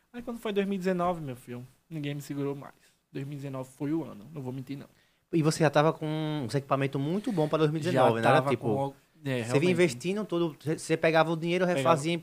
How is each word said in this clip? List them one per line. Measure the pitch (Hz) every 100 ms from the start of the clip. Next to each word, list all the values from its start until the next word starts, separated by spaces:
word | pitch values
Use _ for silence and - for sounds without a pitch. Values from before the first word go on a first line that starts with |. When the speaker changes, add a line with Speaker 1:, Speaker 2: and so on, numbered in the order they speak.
| _
Speaker 1:
Aí | 240
quando | 240 233
foi | 226
dois | 202 196
mil | 196
e |
dezenove, | 185 180 175 170
meu | 147 123
filho, | 127 120 127 _ -
ninguém | 160 143
me | 147
segurou | 139 143 139 139
mais. | - - _ _ _
Dois | - 139
mil |
e | 147
dezenove | 139 131 127 -
foi | 143
o | 160
ano, | 127 101 113
não | 160
vou | 127
mentir, | 131 131 139
não. | - _ _ _ -
Speaker 2:
E | 170
você | 151 156
já | 156
tava | 151 151
com | 156 156
um | 156 156 151 120
equipamento | 143 135 139 139 139
muito | 139 190 208
bom | 185 151
pra | 156
dois | 156
mil | 156
e |
dezenove, | 143 131 120 113
Speaker 1:
Já |
Speaker 2:
né? | 120
Era | 143
Speaker 1:
tava | 139
Speaker 2:
tipo, | 120
Speaker 1:
com | 117 107 139
o-, |
é, | -
Speaker 2:
você | _ _ 143
vinha | 127 113
Speaker 1:
realmente. | 135 175
Speaker 2:
investindo | 175 175 120 170 202 214
tudo, | 175 170 143
você, | 139 160
você | - 160
pegava | 165 160 156
o | 170
dinheiro, | 170 180 180
Speaker 1:
Pegava. | 170
Speaker 2:
refazia | 135 160 156
em, | 170